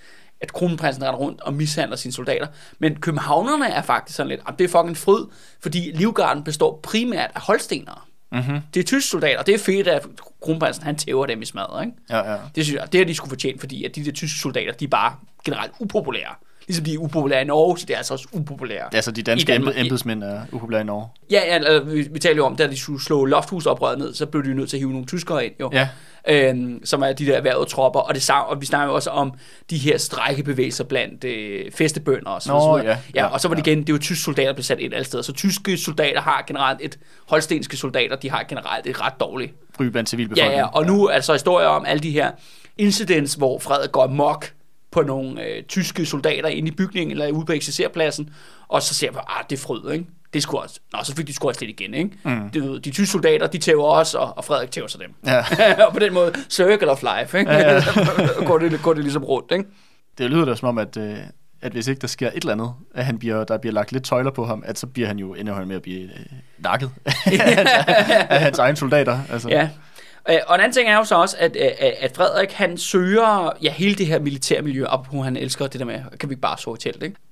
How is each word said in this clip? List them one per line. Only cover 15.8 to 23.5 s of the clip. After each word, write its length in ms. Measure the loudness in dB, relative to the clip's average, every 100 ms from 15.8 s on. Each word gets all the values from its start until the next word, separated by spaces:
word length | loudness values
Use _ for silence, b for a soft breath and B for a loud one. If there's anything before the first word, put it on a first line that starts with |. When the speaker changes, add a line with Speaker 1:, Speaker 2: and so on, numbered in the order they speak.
| -4 -4 -2 -6 -8 -16 b b -8
Speaker 1:
Ligesom 180 | -4 -4
de 80 |
er 40 | -4
upopulære 440 | -4 -2 2 2
i 40 | 2
Norge, 320 | 4 4 2
så 60 | -2
det 80 |
er 40 | -4
altså 160 | -4
også 140 | -8 -8
upopulære 520 | -8 -8 -8 -8 -8 0
Speaker 2:
Ja, 80 | 0
så 100 | 0
de 120 | -4
danske 280 | 0 2 4
Speaker 1:
i 20 |
Danmark. 220 | 2 2 0
Speaker 2:
embe-, 40 |
embedsmænd 440 | 0 -2 -4 -6
er 180 | -6 -10 -10
upopulære 300 | -10 -4 -4
i 40 | -2
Norge. 220 | -8 -10 -14 0
Speaker 1:
Ja, 100 | 2 4
ja, 60 |
altså, 260 | 2 4 4
vi, 240 | 2 -4 -4
vi 80 | 0
taler 160 | 2 4
jo 100 | 2
om, 100 | 2
da 120 | 0
de 100 | 0
skulle 260 | -8 -8
slå 220 | 0 2 4
loftshusoprøret 720 | 2 2